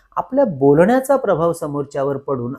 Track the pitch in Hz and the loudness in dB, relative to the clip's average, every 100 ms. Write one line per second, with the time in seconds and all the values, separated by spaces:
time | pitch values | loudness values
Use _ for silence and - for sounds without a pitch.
0 | _ - - 262 262 139 139 147 185 254 | _ -10 -4 -2 -2 2 4 6 4 2
1 | 262 269 233 165 170 160 156 143 139 143 | 0 -2 0 0 -2 -4 -6 -8 -8 -6
2 | 139 139 143 135 120 | -4 -4 -6 -6 -6